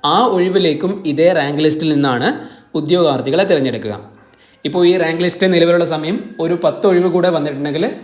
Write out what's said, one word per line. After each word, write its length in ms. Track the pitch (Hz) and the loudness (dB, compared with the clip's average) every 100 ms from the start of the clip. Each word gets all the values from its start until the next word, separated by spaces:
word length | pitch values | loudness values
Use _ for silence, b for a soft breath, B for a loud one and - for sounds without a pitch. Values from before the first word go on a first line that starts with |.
| 143 180 | 2 2
ആ 20 | 247 190 | 2 2
ഒഴിവിലേക്കും 580 | 185 190 170 147 185 196 156 | 0 2 0 0 -4 -4 -4
ഇതേ 160 | 143 170 175 | 2 2 2
റാങ്ക് 200 | 143 147 156 | -2 0 0
ലിസ്റ്റിൽ 240 | 156 160 143 | 0 -2 0
നിന്നാണ് 340 | 139 123 190 311 B B B - | 0 0 -2 -4 B B B -8
ഉദ്യോഗാർത്ഥികളെ 680 | 151 180 165 135 135 160 190 | -2 2 2 0 -2 0 2
തിരഞ്ഞെടുക്കുക. 440 | 165 131 113 107 98 - - b b b b 147 | 2 0 -4 -8 -10 -14 -20 b b b b -6
ഇപ്പോൾ 140 | 175 175 | 2 2
ഈ 20 | 180 | 4
റാങ്ക് 200 | 160 165 | 0 0
ലിസ്റ്റ് 220 | 175 - 190 | -2 0 2
നിലവിലുള്ള 320 | 175 170 175 170 | 4 4 2 0
സമയം 260 | 160 156 214 - - | -2 -4 -6 -8 -6
ഒരു 120 | 165 175 | -4 0
പത്ത് 220 | 160 - 202 | -2 0 2
ഒഴിവ് 200 | 180 180 | 4 2
കൂടെ 160 | 175 175 165 | 2 2 0
വന്നിട്ടുണ്ടെങ്കിൽ 500 | 147 135 147 147 214 - | -4 -4 -6 -2 -4 -6